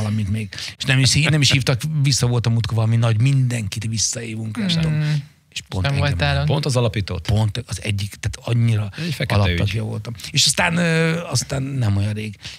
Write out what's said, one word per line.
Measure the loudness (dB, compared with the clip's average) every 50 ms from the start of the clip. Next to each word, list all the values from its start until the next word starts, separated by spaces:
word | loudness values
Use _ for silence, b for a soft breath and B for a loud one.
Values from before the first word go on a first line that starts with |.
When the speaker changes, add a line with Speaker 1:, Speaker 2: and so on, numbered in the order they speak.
Speaker 1:
valamit | 0 -2 -2 -2 0 -2
még. | -2 -2 -4 -6 B B B B B -6
És | -2
nem | 0 2 4
is | 4 4
hí-, | 4 4 4 4
nem | 4 4
is | 4 4
hívtak | 4 2 2 0 0 0 -2 -2 0 0
vissza, | 2 2 2 2 2
voltam | 2 2 2 2 2
múltkor | 0 0 0 0 0
valami | 0 2 2 2
nagy, | 2 2 2 2 4
mindenkit | 4 4 4 4 2 2 0 -2 -4 -4 -6 -6 -4
visszaívunk, | -4 -2 -2 -2 -4 -4 -6 -8 -8 -8 -6 -6 -6 -4
nem | -4 -2 0
Speaker 2:
Hmm. | 0 0
Speaker 1:
tudom. | 0 0 0 0 0 0 0 -2 -4 -6 -16 _ _ _
És | -14 -14 -10 -6
pont | -4 -2 -2
Speaker 2:
Nem | 0 0
Speaker 1:
engem | 2 2 0
Speaker 2:
voltál | 2 2 2 2 2 2
ott. | 2
Speaker 3:
Pont | 2 0 0 0
az | 0 2
alapítót? | 2 2 2 0 -2 -4 -4 -6 -4 -2
Speaker 1:
Pont | 0 2 2 2 0 -2 -4 -8
az | -8 -10 -6
egyik, | -4 -4 -2 -2 -4 -6 -8
tehát | -6 -6 -6 -6 -4 -4 0
annyira | 2 2 4 4 2 2 0 -2 -6 -6 -4
Speaker 3:
Egy | -4 -2
fekete | -4 -2 2 2 4
Speaker 1:
alaptagja | 4 4 2 2 0 0 -2 -4
Speaker 3:
ügy. | -4 -4
Speaker 1:
voltam. | -6 -6 -8 -10 -12 B B B
És | 0 2 2
aztán, | 2 2 2 2 2 2
ö, | 2 2 2 2 2 2 2 0 -2 -4
aztán | -2 -2 -4 -2 -2 -4 -4
nem | -4 -4 -2 0 0 2 2
olyan | 2 0 -2
rég, | -2 -4 -6 -8 -10 B B B B